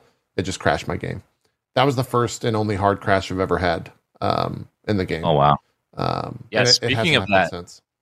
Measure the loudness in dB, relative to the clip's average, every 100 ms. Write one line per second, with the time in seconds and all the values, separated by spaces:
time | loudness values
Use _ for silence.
0 | _ _ _ -6 -4 -2 0 0 -4 -6
1 | -6 -10 -14 _ _ _ _ 2 2 2
2 | 0 0 0 -2 -2 0 0 0 0 0
3 | 0 0 0 -2 0 0 0 -2 -6 -18
4 | _ _ -2 0 -2 -6 -12 _ -2 -2
5 | -2 -2 0 4 4 2 -2 _ _ -6
6 | -4 -4 -6 -12 -4 0 2 2 0 0
7 | 2 0 2 2 2 -2 -12 -20 _ _